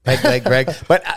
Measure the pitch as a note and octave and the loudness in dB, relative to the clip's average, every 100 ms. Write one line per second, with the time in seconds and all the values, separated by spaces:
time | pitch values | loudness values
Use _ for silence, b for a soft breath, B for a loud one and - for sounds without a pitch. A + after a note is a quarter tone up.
0 | B2+ C3 D4 B2+ F#3 C3 D3+ D#3 - F3+ | -4 0 0 0 0 0 0 -6 0 0
1 | E3 | 0